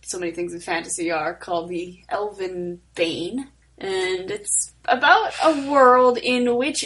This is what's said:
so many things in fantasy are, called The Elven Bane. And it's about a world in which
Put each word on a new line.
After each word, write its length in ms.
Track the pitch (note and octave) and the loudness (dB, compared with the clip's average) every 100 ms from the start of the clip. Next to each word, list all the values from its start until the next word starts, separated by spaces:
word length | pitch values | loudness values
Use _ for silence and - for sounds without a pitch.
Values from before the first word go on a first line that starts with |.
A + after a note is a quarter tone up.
so 160 | - F3+ | -12 -8
many 140 | E3+ | -6
things 200 | E3+ F3 | -6 -8
in 60 | F3 | -8
fantasy 500 | F#3+ E3 E3+ - E3+ | -6 -6 -4 -4 -2
are, 240 | D#3+ D#3 | -2 -4
called 340 | F3 - E3+ E3 | -6 -4 -4 -4
The 320 | F3 F3+ F3+ - | -8 -8 -12 -8
Elven 720 | G3+ G#3 G3+ F#3 F3+ F3 F3 _ | -6 -6 -6 -8 -6 -8 -10 _
Bane. 540 | - E3 D3+ F3 B3 C4+ _ _ - | -4 -2 -2 -4 -4 -10 _ _ -12
And 520 | C#4 F#3+ F#3 F#3 - | -6 -2 -2 -4 -6
it's 420 | - - - - _ | -8 -4 -4 -4 _
about 480 | - B3+ D4 G4 F4+ - | -2 2 6 4 2 0
a 260 | D#4+ D4 C#4 | 2 2 2
world 480 | C#4+ B3+ B3+ B3+ A#3+ | 6 8 8 6 2
in 380 | - B3 B3 A#3+ | 0 0 2 0
which 280 | D4 D4 | -2 -4